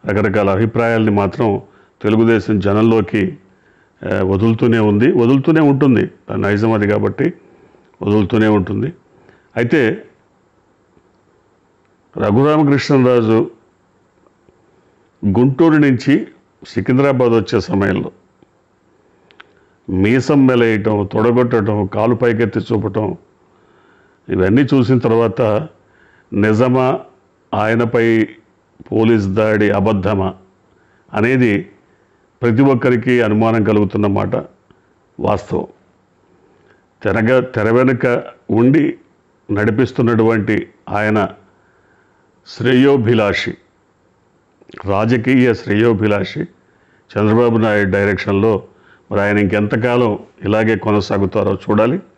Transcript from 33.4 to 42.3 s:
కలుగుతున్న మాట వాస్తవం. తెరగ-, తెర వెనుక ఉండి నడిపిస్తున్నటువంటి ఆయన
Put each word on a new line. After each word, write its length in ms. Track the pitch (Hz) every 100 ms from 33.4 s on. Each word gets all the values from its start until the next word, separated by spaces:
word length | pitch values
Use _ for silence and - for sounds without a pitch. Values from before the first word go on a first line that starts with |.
| 113 113
కలుగుతున్న 440 | 104 104 101 104 104
మాట 280 | 101 101 - - _ _ _ _ _ _ -
వాస్తవం. 480 | 101 104 - - - _ _ _ _ _ _ _ _ _ _ _ _ _
తెరగ-, 420 | 107 104 110 127 127 117
తెర 160 | 107
వెనుక 520 | 117 131 123 127 120 - - -
ఉండి 480 | 107 123 151 151 - _ _ _ _ -
నడిపిస్తున్నటువంటి 1160 | 104 107 107 120 - 117 113 113 113 104 107 - _ -
ఆయన 380 | 101 107 107 95 - _ _ _ _ _ _ _ _ _